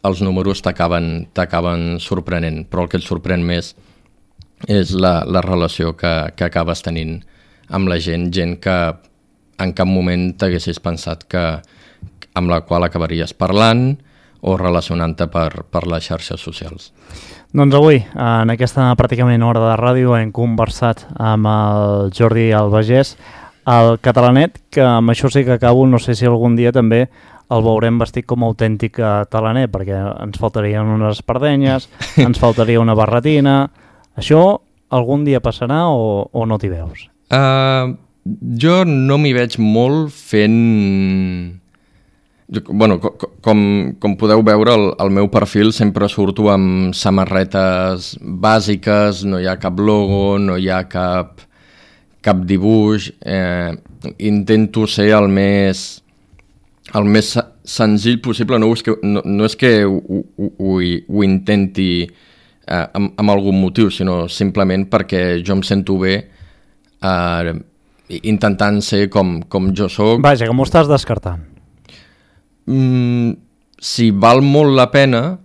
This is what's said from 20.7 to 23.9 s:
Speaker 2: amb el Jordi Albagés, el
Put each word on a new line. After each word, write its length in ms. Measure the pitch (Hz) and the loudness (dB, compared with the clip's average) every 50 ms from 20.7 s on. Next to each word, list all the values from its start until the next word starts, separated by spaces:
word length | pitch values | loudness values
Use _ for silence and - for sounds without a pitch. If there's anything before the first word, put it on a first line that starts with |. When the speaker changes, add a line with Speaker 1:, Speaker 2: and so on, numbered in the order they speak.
| - - 123 117 110 - - - | -2 -2 -2 -2 -2 -4 -8 -18
Speaker 2:
amb 360 | - - 113 110 110 107 107 | -8 -4 -2 0 0 2 0
el 600 | 107 107 107 107 104 104 104 104 101 101 101 101 98 | 0 0 0 0 0 0 0 0 0 0 0 -2 -4
Jordi 380 | 92 - 117 113 110 113 113 113 | 0 2 2 2 4 2 2 2
Albagés, 640 | 107 107 107 104 101 110 110 110 123 131 139 - - _ - - - - - - _ _ _ | 2 2 2 2 2 2 2 4 4 2 2 0 -4 _ -20 -20 -20 -20 -20 -20 _ _ _
el 360 | 135 120 117 117 117 | 2 4 4 6 4